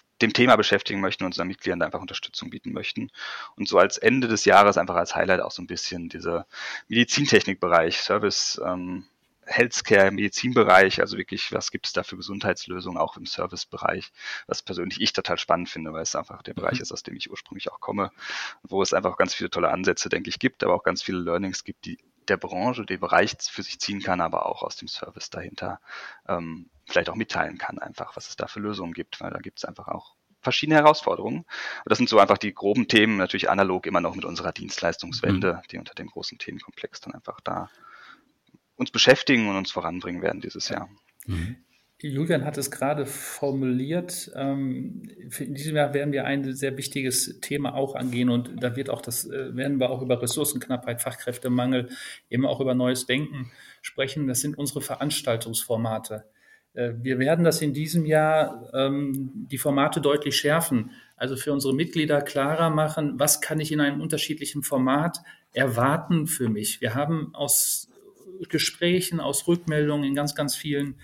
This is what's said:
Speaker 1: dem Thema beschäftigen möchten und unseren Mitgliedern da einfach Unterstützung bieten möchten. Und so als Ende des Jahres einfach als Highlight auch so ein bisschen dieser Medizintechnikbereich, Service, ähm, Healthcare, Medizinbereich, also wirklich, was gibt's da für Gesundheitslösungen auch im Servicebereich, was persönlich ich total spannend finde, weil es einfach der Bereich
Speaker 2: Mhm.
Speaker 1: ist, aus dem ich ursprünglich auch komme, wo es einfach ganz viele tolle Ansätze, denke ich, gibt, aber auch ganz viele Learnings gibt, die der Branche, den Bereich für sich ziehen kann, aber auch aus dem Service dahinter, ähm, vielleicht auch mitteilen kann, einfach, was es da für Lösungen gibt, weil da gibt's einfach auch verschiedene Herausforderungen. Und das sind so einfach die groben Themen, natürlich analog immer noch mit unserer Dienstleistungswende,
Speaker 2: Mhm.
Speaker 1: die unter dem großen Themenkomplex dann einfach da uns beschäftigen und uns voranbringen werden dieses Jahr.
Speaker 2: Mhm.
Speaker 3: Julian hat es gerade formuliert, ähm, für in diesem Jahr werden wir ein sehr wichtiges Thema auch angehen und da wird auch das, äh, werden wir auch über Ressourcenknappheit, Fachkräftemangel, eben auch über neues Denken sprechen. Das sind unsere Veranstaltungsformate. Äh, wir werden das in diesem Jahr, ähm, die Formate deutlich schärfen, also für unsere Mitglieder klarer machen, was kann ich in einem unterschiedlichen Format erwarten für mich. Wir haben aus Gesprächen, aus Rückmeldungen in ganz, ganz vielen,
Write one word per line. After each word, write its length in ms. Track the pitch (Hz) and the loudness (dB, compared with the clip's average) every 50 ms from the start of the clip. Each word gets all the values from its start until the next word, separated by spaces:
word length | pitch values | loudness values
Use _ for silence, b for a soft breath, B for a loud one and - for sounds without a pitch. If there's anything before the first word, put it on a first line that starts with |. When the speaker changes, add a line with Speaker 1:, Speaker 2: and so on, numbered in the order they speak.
| - _ _ - | -20 _ _ 0
Speaker 1:
dem 100 | 117 110 | 2 2
Thema 240 | - - 120 127 113 | 4 6 6 8 8
beschäftigen 460 | 107 104 - 107 95 - - 101 98 | 8 6 6 2 2 2 0 -2 -2
möchten 220 | 95 95 - - 95 | -2 -2 -2 -2 -4
und 80 | 90 87 | -4 -4
unseren 160 | - 90 92 | -4 -4 -4
Mitgliedern 320 | 95 - - 92 90 87 | -6 -6 -4 -2 -2 0
da 60 | 82 | -2
einfach 140 | 76 - 85 | -2 -4 -6
Unterstützung 480 | 90 - - - - - - - - - | -8 -8 -8 -8 -8 -8 -10 -10 -12 -10
bieten 220 | - - - - | -12 -12 -10 -8
möchten. 400 | - - - - - - 113 - B B B B B B B B B | -8 -6 -6 -6 -6 -6 -8 -8 B B B B B B B B B
Und 100 | - 104 | -6 -2
so 100 | - 104 | 4 6
als 200 | 90 95 98 - | 6 6 6 4
Ende 300 | - - 113 127 135 127 113 | 2 4 4 4 4 4 2
des 160 | 110 98 - | 2 4 6
Jahres 320 | 101 92 98 101 101 92 | 10 10 10 10 10 8
einfach 180 | - 90 90 87 | 4 2 2 2
als 180 | 85 87 - - | 0 0 0 0
Highlight 280 | 87 87 95 92 90 | 0 2 4 4 2
auch 100 | - - | 2 -2
so 100 | - - | -6 -10
ein 60 | 87 | -10
bisschen 420 | - 90 - - - 92 87 85 85 | -8 -8 -6 -6 -6 -6 -8 -8 -8
dieser 380 | - 85 85 85 85 85 - B B B B B B B B | -10 -8 -4 -4 -4 -4 -4 B B B B B B B B
Medizintechnikbereich, 1120 | B 110 117 120 - - 147 147 - 117 98 - 101 95 - 90 87 85 82 82 82 - - | B 4 4 4 4 4 2 4 6 6 6 6 4 -2 0 2 4 6 6 6 4 2 0
Service, 600 | - - 101 107 107 98 - - - - - - - | 0 0 2 2 2 0 0 0 -2 -2 -4 -4 -4
ähm, 380 | 90 90 90 90 90 90 87 - _ _ _ _ _ _ _ _ | -4 -4 -4 -4 -6 -8 -8 -10 _ _ _ _ _ _ _ _
Healthcare, 600 | - - 117 123 120 - - - - 107 98 95 98 | -2 2 2 2 2 0 -2 2 6 8 8 8 8
Medizinbereich, 920 | 98 98 104 98 - - - 127 123 123 104 98 92 95 95 92 - - | 6 2 0 -2 -2 -2 -2 2 4 6 8 10 10 10 10 8 6 2
also 180 | 92 101 101 101 | 0 0 -2 -6
wirklich, 320 | - - - - - - | -8 -6 -6 -6 -6 -4
was 180 | - - - - | -4 -4 -4 -4
gibt's 240 | - - - - - | -6 -6 -6 -4 -4
da 80 | 92 | -4
für 160 | - - 95 | -4 -4 -8
Gesundheitslösungen 800 | 90 90 101 98 98 - 101 87 - - - 92 92 87 90 85 | -12 -10 -10 -8 -4 0 -2 -2 -2 -4 -10 -8 -8 -8 -4 -2
auch 180 | 82 82 - - | -2 -2 -2 -4
im 120 | - 87 | -8 -10
Servicebereich, 840 | - - - 87 90 92 - - - - - - - - 95 - - _ B B B B B B | -8 -6 -4 -4 -4 -6 -8 -10 -10 -8 -4 -2 -2 -2 -2 -6 -12 _ B B B B B B
was 160 | B - - - | B -8 -6 -6
persönlich 360 | - 92 87 90 92 - - | -8 -6 -6 -6 -4 -2 -2
ich 140 | 107 - - | -2 0 0
total 240 | - - - 87 | 0 -2 -2 -2
spannend 320 | - - - 85 87 87 - | -2 0 0 0 0 0 -4
finde, 240 | - 85 80 78 80 | -8 -10 -10 -8 -6
weil 80 | 80 | -6
es 140 | 82 - - | -6 -4 -4
einfach 260 | 71 - - - - | -6 -6 -8 -12 -16
der 140 | - - - | -14 -14 -8
Bereich 240 | - - - - - | -4 -4 -2 -2 -4
Speaker 2:
Mhm. 20 | |
Speaker 1:
ist, 100 | - - | -6 -8
aus 120 | - - - | -12 -12 -12
dem 120 | - - | -12 -12
ich 140 | - - - | -12 -12 -12
ursprünglich 420 | - - - - - 95 - - | -12 -14 -14 -14 -14 -12 -10 -10
auch 80 | - - | -10 -8
komme, 300 | - - 101 101 98 98 - B B B B B B B B B B | -6 -4 -2 -2 -2 -4 -6 B B B B B B B B B B
wo 180 | - 95 98 | -4 0 0
es 100 | 92 - | 0 2
einfach 260 | - 85 87 90 - | 2 0 0 2 2
ganz 180 | - 92 90 - | 2 0 0 0
viele 160 | - 95 87 | -4 -6 -4
tolle 180 | - 90 85 - | 0 2 2 2
Ansätze, 400 | - 90 92 95 85 - - 90 | 2 2 2 2 0 0 0 -2
denke 220 | 87 85 - - | -2 -4 -2 -4
ich, 80 | - - | -4 -2
gibt, 240 | - 127 - - - | -2 -2 0 0 2
aber 100 | 92 87 | 2 2
auch 80 | - | 2
ganz 220 | - 90 90 - - | 2 0 -2 -2 -4
viele 160 | - 92 90 | -4 -4 -4
Learnings 440 | 85 85 85 90 98 92 87 - - | -2 -2 -2 -2 -2 -4 -6 -8 -10
gibt, 220 | - - _ - | -12 -14 _ -12
die 140 | 90 82 - _ _ _ _ _ | -14 -14 -14 _ _ _ _ _
der 100 | - 98 | -2 -2
Branche, 500 | - - 90 90 90 113 127 123 120 101 | -2 -2 -4 -4 -2 -2 -2 -2 -2 -4
den 120 | - 98 85 | -6 -6 -4
Bereich 360 | - - 82 87 101 - - - | 0 4 4 4 4 4 0 -6
für 220 | - - - - | -10 -10 -8 -8
sich 160 | 95 - - | -10 -10 -8
ziehen 240 | - - - 101 98 | -8 -6 -6 -6 -4
kann, 180 | 95 98 92 87 | -2 -2 0 0
aber 280 | 85 80 - 82 - | 0 0 0 -2 -2
auch 160 | - - - - | -2 -4 -4 -6
aus 140 | - - | -8 -8
dem 100 | - - | -10 -12
Service 420 | 113 - - - - - - - - | -12 -10 -10 -10 -12 -12 -12 -14 -12
dahinter, 500 | - - 90 - - - 95 95 90 - B B B B B B B B B | -10 -10 -10 -10 -10 -8 -8 -8 -8 -10 B B B B B B B B B
ähm, 440 | - 95 87 85 82 80 85 85 - _ _ _ | -4 -4 -4 -4 -6 -10 -12 -14 -18 _ _ _
vielleicht 240 | - - 90 87 85 | -2 0 0 0 0
auch 40 | - | -2
mitteilen 440 | 113 110 - - 85 78 76 - - | -6 -6 -4 -2 -2 -2 -4 -6 -8
kann, 180 | - - - | -8 -8 -8
einfach, 380 | - - - - - - - - | -8 -10 -10 -10 -10 -12 -10 -12
was 140 | - - - | -16 -16 -14
es 80 | - | -10
da 100 | - - | -8 -8
für 140 | - - 107 | -8 -8 -6
Lösungen 320 | 104 104 104 95 87 85 82 | -6 -6 -6 -6 -8 -8 -8
gibt, 280 | 90 - _ - - | -10 -12 _ -12 -12
weil 80 | - - | -10 -10
da 80 | - | -10
gibt's 260 | - - - - - - | -10 -12 -14 -12 -10 -12
einfach 260 | - - - - - | -12 -12 -12 -10 -10
auch 260 | - - - - _ _ _ _ _ _ | -10 -10 -12 -18 _ _ _ _ _ _
verschiedene 380 | - 131 - - 156 156 156 151 | -4 -2 -2 0 2 4 6 8
Herausforderungen. 640 | 147 151 151 - - - 87 - 101 113 135 170 | 8 8 8 6 4 -2 0 0 -2 -4 -4 -6
Und 40 | - B B B B B B B B | -8 B B B B B B B B
das 140 | - 107 110 | 2 4 4
sind 100 | 120 - | 4 6
so 80 | 110 | 8
einfach 220 | 104 98 101 101 - | 8 10 10 8 4
die 160 | - 101 - | 2 -2 -2
groben 320 | - - 101 107 123 107 | 0 2 2 4 4 4
Themen, 300 | - 120 107 107 110 107 | 6 6 6 6 6 4
natürlich 340 | 98 92 - - 98 - - | 2 0 0 0 0 2 4
analog 340 | 95 98 98 92 90 92 - | 4 4 4 4 2 0 0
immer 160 | 82 90 87 | 0 0 2
noch 140 | 85 80 85 | 0 0 -2
mit 100 | 90 - | -6 -8
unserer 280 | 87 85 85 87 90 - | -8 -6 -6 -6 -6 -6
Dienstleistungswende, 1000 | - 87 85 - - 87 85 82 - - 82 - - - 98 98 92 98 92 82 | -8 -8 -10 -6 -2 -2 -2 -2 -4 -6 -8 -6 -2 0 2 2 2 2 0 0
Speaker 2:
Mhm. 140 | 85 - - | -2 -4 -8
Speaker 1:
die 60 | - | -8
unter 160 | - - - - | -10 -12 -12 -14
dem 140 | - - | -14 -14
großen 320 | - - - - - - - | -12 -12 -12 -12 -12 -12 -12
Themenkomplex 600 | - - - - - - - - - - - - | -12 -12 -12 -12 -14 -18 -14 -12 -12 -12 -12 -14
dann 120 | - - - | -14 -14 -16
einfach 260 | - - - - - | -14 -12 -12 -12 -8
da 280 | - - 90 92 92 - B B B B B B B B B B B B B _ _ _ _ _ _ _ _ | -6 -6 -6 -6 -8 -10 B B B B B B B B B B B B B _ _ _ _ _ _ _ _
uns 140 | - 123 - | -6 -6 -2
beschäftigen 560 | - 113 - 131 131 - - - 135 117 110 | 0 4 8 8 8 8 6 4 4 4 4
und 80 | 101 98 | 2 0
uns 160 | 95 92 - | -2 -4 -4
voranbringen 500 | - 92 85 82 85 92 92 90 87 85 | -6 -6 -4 -4 -6 -6 -8 -8 -6 -4
werden 200 | 87 82 82 85 | -2 -2 -2 -4
dieses 260 | - - - - - | -6 -10 -8 -8 -6
Jahr. 220 | - - - - - - _ _ _ _ - - | -6 -6 -8 -8 -12 -16 _ _ _ _ -14 -8
Speaker 2:
Mhm. 280 | 104 95 82 82 107 123 - _ _ _ _ _ _ _ _ | -6 -4 -4 -4 -6 -8 -12 _ _ _ _ _ _ _ _
Speaker 3:
Julian 420 | - 147 135 139 156 - 170 139 131 | -10 -6 -4 -2 0 2 2 0 0
hat 140 | 147 147 | -2 -4
es 120 | 143 135 - | -4 -6 -6
gerade 360 | - - 131 139 151 147 131 | -4 -2 -2 0 0 -2 -4
formuliert, 1200 | 139 - - - - - - 143 139 135 135 131 127 127 127 131 147 165 180 175 - - - - - - | -6 -8 -10 -12 -12 -8 -4 -2 -2 0 0 0 2 0 0 0 -2 -2 -4 -4 -6 -8 -12 -12 -10 -8
ähm, 760 | - 135 139 139 139 135 127 127 127 - - - - - - - - - - | -6 -4 -2 -2 -2 -2 -4 -4 -6 -6 -8 -10 -12 -14 -16 -18 -18 -16 -12
für 160 | - - 143 | -10 -8 -8
in 80 | - 139 | -8 -8
diesem 240 | 139 147 160 151 | -6 -4 -2 0
Jahr 160 | 151 143 143 143 | 0 2 2 0
werden 180 | 143 147 151 | -2 0 0
wir 140 | 139 135 123 | -2 -2 -2
ein 280 | 131 139 139 135 135 127 | -2 -2 -2 -2 -4 -4
sehr 220 | 131 139 135 135 | -2 -4 -4 -4
wichtiges 600 | 139 - - - 143 131 127 120 - - 127 - - | -4 -8 -6 -6 -4 -2 -2 0 -2 -2 -4 -8 -10
Thema 340 | - - 139 143 139 123 143 | -8 -4 -4 -2 -2 -2 -2
auch 220 | - - - 135 | -2 -2 -2 -2
angehen 340 | - 131 127 120 123 123 123 | -4 -4 -2 0 2 4 4
und 320 | 120 123 123 - - - | 4 2 0 -4 -6 -4
da 140 | 127 120 117 | -4 -4 -2
wird 140 | 139 135 - | -4 -4 -4
auch 100 | - - | -6 -6
das, 260 | - - 117 - - | -6 -6 -6 -6 -6
äh, 280 | - 139 135 135 127 120 | -6 -6 -8 -8 -6 -6
werden 240 | 127 131 143 143 127 | -4 -2 0 2 2
wir 100 | 127 123 | 2 0
auch 120 | 131 123 | 0 0
über 200 | 131 127 123 117 | 0 0 0 0
Ressourcenknappheit, 800 | 123 120 - 156 143 - - 123 - - 127 123 - 120 117 - | 0 -2 -2 -2 -2 -2 -2 -4 -4 -4 -4 -4 -4 -4 -6 -4
Fachkräftemangel, 840 | - 131 120 - - 123 123 - - 123 123 123 123 131 131 127 120 123 B B B B B B B - | -6 -6 -8 -8 -6 -8 -6 -4 -2 0 2 2 2 2 2 0 0 -4 B B B B B B B -4
eben 160 | 117 123 135 | 0 0 2
auch 140 | 143 - - | 2 0 0
über 160 | 139 131 123 | 0 0 2
neues 300 | 127 123 127 127 123 - | 2 2 2 0 0 0
Denken 440 | - 127 139 151 - 143 131 127 120 B B B B B B | 0 0 0 -2 -4 -8 -10 -12 -12 B B B B B B
sprechen. 460 | B - - 143 131 135 - 156 143 | B -10 -6 -4 -4 -2 -2 -2 -2
Das 140 | 131 123 - | -2 -2 -2
sind 160 | - 147 147 | -2 -4 -4
unsere 240 | 143 147 143 - 143 | -4 -6 -4 -4 -6
Veranstaltungsformate. 1400 | - - - - 139 147 147 - - 127 113 113 - 117 117 - - - 117 110 117 113 110 107 - - 110 107 - b b b b b b b b b b | -6 -6 -6 -4 -4 -4 -4 -2 -2 -2 -2 -2 -2 -4 -6 -6 -4 -2 -2 -2 0 -2 -2 -4 -6 -8 -10 -10 -12 b b b b b b b b b b
Äh, 220 | 123 123 120 117 | -4 -4 -4 -4
wir 200 | 117 120 131 127 | -4 -2 -2 0
werden 280 | 123 127 147 170 170 170 | 2 2 2 4 4 4
das 160 | 160 160 - | 4 4 2
in 120 | 160 147 131 | 0 -2 -2
diesem 320 | 147 156 156 170 170 156 | -2 -2 0 0 0 2
Jahr, 640 | 151 156 156 156 156 156 156 151 - - - - - - | 4 4 4 6 6 4 4 2 2 -2 -8 -12 -6 -2
ähm, 720 | 135 135 139 143 143 143 139 135 135 135 131 - - - - | 0 0 0 0 0 -2 -2 -2 -4 -6 -6 -8 -10 -10 -8
die 80 | 135 | -6
Formate 440 | 127 - 147 139 143 139 151 - 160 | -4 0 0 2 2 2 2 2 2
deutlich 340 | 139 139 147 147 - 143 131 | 2 2 2 2 2 2 2
schärfen, 560 | - - 143 156 165 165 - 135 117 110 B B B B B B | 2 4 4 4 2 2 2 0 0 0 B B B B B B
also 220 | B 123 131 131 | B -6 -4 -4
für 160 | 120 - 147 139 | -4 -2 -2 0
unsere 200 | 139 135 135 131 | 0 2 2 2
Mitglieder 480 | 143 165 160 - 165 151 151 147 143 | 0 0 0 0 0 2 4 2 2
klarer 500 | 143 - - 143 135 147 160 160 165 160 | 2 0 0 0 0 2 2 2 2 2
machen, 500 | 151 151 156 151 156 165 151 143 - - | 4 2 2 2 0 -2 -2 -2 0 2
was 180 | 147 143 - - | 2 2 2 0
kann 220 | - - 156 156 | -2 -2 -2 -2
ich 100 | 151 156 | -2 0
in 80 | 160 151 | 0 2
einem 220 | 143 139 143 147 | 2 2 0 -2
unterschiedlichen 600 | 160 151 156 143 - - 151 151 143 - - 147 - | -4 -2 -2 -2 -2 -4 -6 -6 -8 -8 -6 -6 -4
Format 560 | - 143 127 127 131 139 147 165 170 - - B B B B B B B | -2 0 2 2 4 2 2 2 0 -2 -6 B B B B B B B
erwarten 720 | 120 135 127 117 117 123 139 151 165 - - 175 160 151 | 0 0 2 2 2 2 4 2 2 0 2 0 2 2
für 220 | - - - 123 113 | 0 -2 -2 0 0
mich. 320 | 107 104 107 - - - | 0 0 -2 -4 -4 -4
Wir 120 | 135 113 107 | -4 -4 -2
haben 400 | 139 147 156 165 156 - - - | -2 -2 0 -2 -2 -4 -6 -6
aus 560 | 147 143 - - - - - - - - - _ - - - - - - 190 180 190 175 - | -4 -2 0 2 2 2 0 -2 -4 -8 -12 _ -20 -20 -20 -20 -20 -20 -16 -14 -12 -6 -2
Gesprächen, 720 | - 147 - - - - 175 175 180 180 175 - 170 160 | 0 0 0 -2 -2 0 2 2 4 2 2 0 -2 -2
aus 260 | 143 135 139 - - | -2 -2 -2 0 2
Rückmeldungen 560 | 175 175 175 - 160 151 151 151 147 147 147 143 | 2 2 2 2 2 2 2 2 2 2 0 0
in 100 | 139 139 | 0 0
ganz, 220 | 143 147 147 - | 0 -2 -2 -2
ganz 220 | - 147 139 - | -2 -2 -2 -4
vielen, 420 | - - 151 143 143 143 139 131 B | -4 -4 -2 -2 -2 -2 -4 -6 B